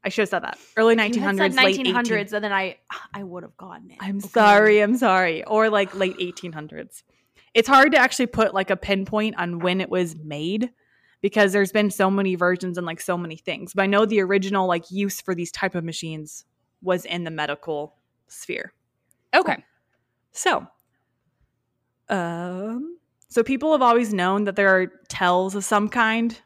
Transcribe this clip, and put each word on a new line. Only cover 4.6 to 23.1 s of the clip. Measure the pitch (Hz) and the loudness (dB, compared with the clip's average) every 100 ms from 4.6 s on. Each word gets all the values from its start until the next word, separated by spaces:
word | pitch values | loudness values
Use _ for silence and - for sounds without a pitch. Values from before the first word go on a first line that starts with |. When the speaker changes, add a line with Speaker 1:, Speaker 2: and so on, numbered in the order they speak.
| 214 208 | 8 6
Speaker 1:
I'm | 208 247 | 4 2
sorry. | 240 185 180 160 | 2 2 2 -2
Or, | - 214 220 | -2 0 2
like, | 208 190 | 2 -2
late | 185 190 185 | -2 -4 -2
eighteen | 180 - 180 | -10 -8 -14
hundreds. | 160 151 156 - - _ _ _ _ _ | -14 -14 -14 -16 -18 _ _ _ _ _
It's | 226 233 | 0 4
hard | 269 277 | 6 6
to | 285 | 6
actually | 247 - 247 | 2 0 -2
put, | 240 220 | 0 0
like, | 190 190 | 0 -2
a | 190 | -4
pinpoint | - 196 196 214 214 - | -2 -2 -2 -2 -2 -4
on | 175 170 | -6 -2
when | 180 185 | -2 -2
it | 190 | -2
was | 185 170 160 | -2 -4 -6
made | 156 151 160 208 240 _ _ _ _ _ | -12 -6 -4 -4 -4 _ _ _ _ _
because | 208 214 202 | -2 2 2
there's | 202 196 | 2 0
been | 214 208 | 0 0
so | - 190 | 0 0
many | 196 196 180 | 2 0 0
versions | 180 180 185 175 | 0 0 -4 -6
and, | 175 | -8
like, | 165 | -10
so | - 175 | -6 -6
many | 170 160 | -6 -10
things. | - 156 175 | -10 -10 -6
But | 190 | -2
I | 196 | 2
know | 202 214 | 4 4
the | 214 | 2
original, | 185 196 190 196 185 | 2 0 0 0 0
like, | 175 - | 0 -2
use | 190 202 - | -4 -4 -4
for | - | -6
these | 175 170 | -6 -6
type | - 190 | -6 -4
of | 180 | -4
machines | 165 156 165 156 151 - _ _ _ _ | -8 -10 -10 -12 -14 -20 _ _ _ _
was | 185 180 | -4 -2
in | - 175 | -2 -8
the | 170 | -6
medical | 156 147 147 - 151 151 _ _ _ _ | -6 -6 -6 -6 -8 -8 _ _ _ _
sphere. | - - - - _ _ _ _ _ _ 302 | -20 -12 -10 -12 _ _ _ _ _ _ 0
Speaker 3:
Okay. | 349 151 _ _ _ _ _ _ _ | 2 -6 _ _ _ _ _ _ _
Speaker 1:
So, | - 370 - - _ _ _ _ _ _ _ _ _ _ _ _ _ - | -6 -2 -2 -6 _ _ _ _ _ _ _ _ _ _ _ _ _ -6
um, | 196 170 170 180 185 214 233 311 349 _ | -4 -4 -6 -8 -8 -8 -8 -10 -14 _